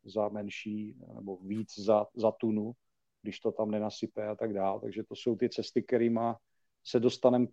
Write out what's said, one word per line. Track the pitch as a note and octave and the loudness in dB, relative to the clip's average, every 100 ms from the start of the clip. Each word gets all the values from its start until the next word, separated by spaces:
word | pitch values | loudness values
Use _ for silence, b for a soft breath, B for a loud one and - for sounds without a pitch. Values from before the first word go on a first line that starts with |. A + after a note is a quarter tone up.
za | G#2 G#2+ G#2 | -8 -2 -2
menší, | G#2+ G2+ - G#2+ G#2+ G#2+ B2 - | -2 -8 -8 -8 -8 -8 -12 -18
nebo | A#2 G2 F#2 | -14 -10 -10
víc | F#2+ G#2+ G#2+ - | -6 -6 -6 -6
za, | G2+ G#2+ G#2 | 4 4 4
za | - A2 | 0 0
tunu, | - A2+ G#2+ G#2+ B2 _ _ _ _ | 2 0 0 -2 -8 _ _ _ _
když | G#2+ - | -12 -4
to | A2+ | -4
tam | - G#2+ | -2 -2
nenasype | G#2 G#2+ - A2+ - G#2+ | 0 -2 -4 -8 -6 -6
a | |
tak | G#2+ A2+ | -4 -4
dál. | G2 F#2+ G2+ | 0 -2 -2
Takže | A2 G2+ | -6 -8
to | G#2+ - | -8 -4
jsou | B2 G#2+ | -2 2
ty | B2 | 0
cesty, | - - B2+ | 0 -2 -2
kterýma | - A#2+ A#2 A#2 A#2 A#2 _ _ _ _ | 2 2 4 2 0 -4 _ _ _ _
se | - A#2+ | 0 4
dostanem, | A#2+ - B2+ B2 B2 | 4 6 6 6 2